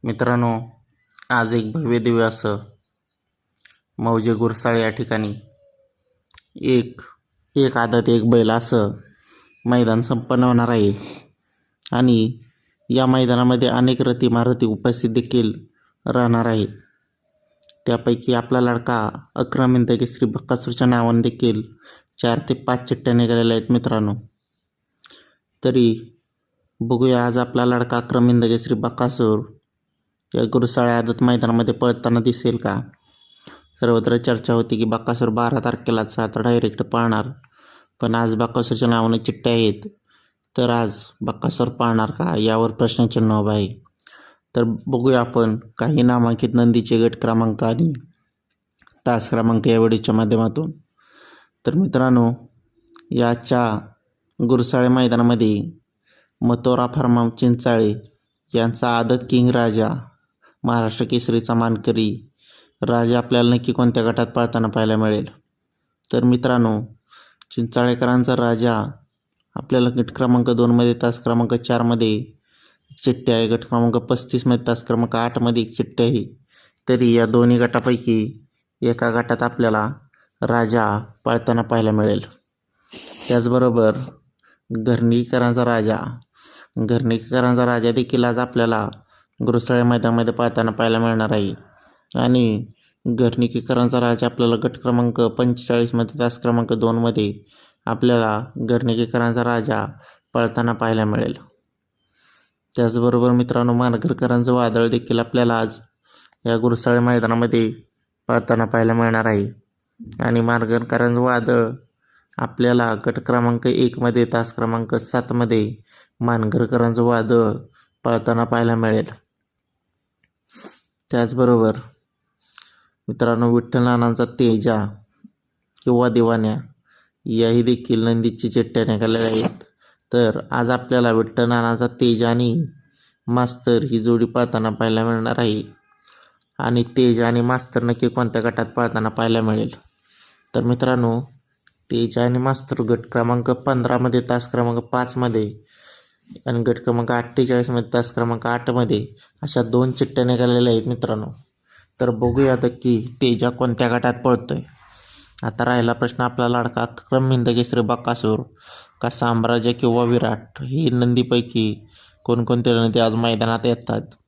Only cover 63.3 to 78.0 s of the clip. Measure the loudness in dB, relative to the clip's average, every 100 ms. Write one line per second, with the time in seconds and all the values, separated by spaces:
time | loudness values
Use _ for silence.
63.3 | 2 4 2 0 0 0 2 0 0 -2
64.3 | -2 -2 0 -2 0 0 0 0 -2 -4
65.3 | -14 _ _ _ _ _ _ -4 0 2
66.3 | 2 2 2 2 -2 -6 -16 _ -20 -20
67.3 | _ _ -6 -4 0 0 0 0 2 2
68.3 | 0 0 0 0 0 -4 -10 _ _ _
69.3 | _ _ -14 -2 0 2 0 -4 -2 2
70.3 | 2 2 2 4 4 4 2 -2 -2 -2
71.3 | 0 0 -2 0 0 2 0 0 -2 -6
72.3 | _ _ _ _ _ _ -4 -2 0 0
73.3 | 0 2 -2 -2 0 2 0 -2 -4 -2
74.3 | -2 0 0 0 -4 -2 -2 0 -2 -2
75.3 | -2 0 0 -2 -4 -6 0 0 0 -6
76.3 | -14 _ _ _ _ -2 2 4 4 4
77.3 | 4 4 4 2 0 0 -2